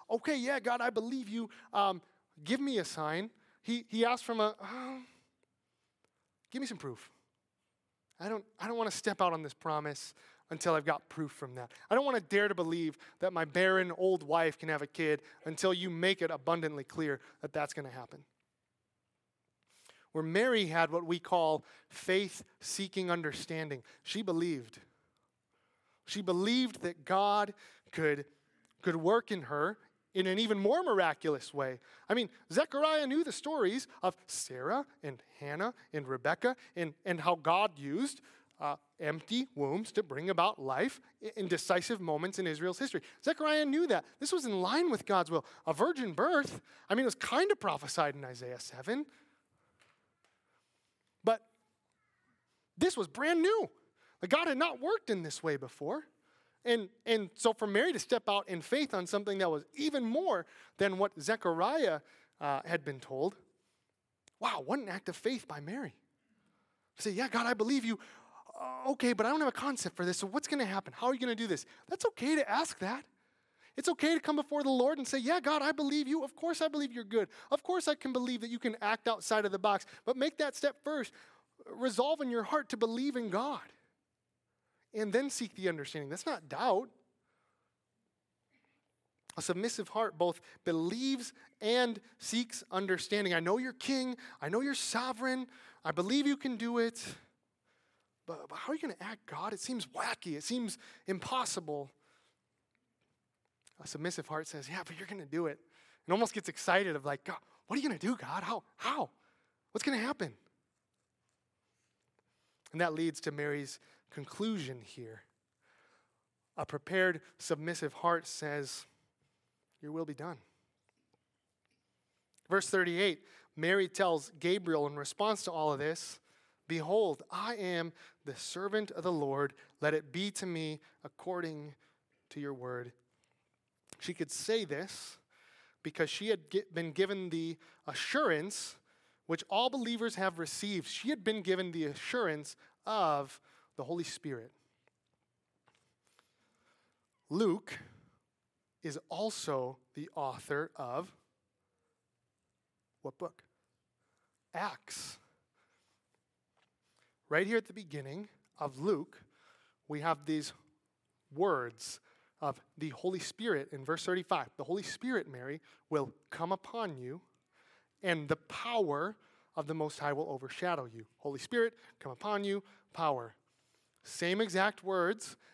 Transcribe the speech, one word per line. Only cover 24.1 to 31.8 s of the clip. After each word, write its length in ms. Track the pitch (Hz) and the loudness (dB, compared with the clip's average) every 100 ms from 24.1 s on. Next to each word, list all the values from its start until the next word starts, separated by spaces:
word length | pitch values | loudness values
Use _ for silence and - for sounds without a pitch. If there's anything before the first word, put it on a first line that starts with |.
| 202 | -4
believed. 560 | 208 165 175 147 113 - - _ _ _ _ _ _ _ _ _ _ _ - | 0 0 0 -2 -6 -18 -20 _ _ _ _ _ _ _ _ _ _ _ -10
She 140 | 208 | -4
believed 600 | 190 175 202 247 254 - | 0 2 4 4 2 -2
that 240 | 175 170 139 | -6 -6 0
God 480 | 190 202 208 202 202 - - _ | 2 4 4 2 -4 -20 -20 _
could, 340 | - 156 143 143 _ _ _ _ _ | 0 2 2 -4 _ _ _ _ _
could 140 | 185 165 | -2 2
work 360 | 160 233 - | 4 4 2
in 120 | 196 | -4
her 340 | 127 147 160 220 _ _ _ 190 | -2 0 0 -2 _ _ _ 0
in 100 | 185 | 2
an 140 | 190 | 2
even 180 | 226 208 | 2 4
more 240 | 202 311 | 4 4
miraculous 720 | 370 202 170 147 160 139 - | 4 4 4 2 0 0 -2
way. 260 | 143 131 127 | -4 -2 -4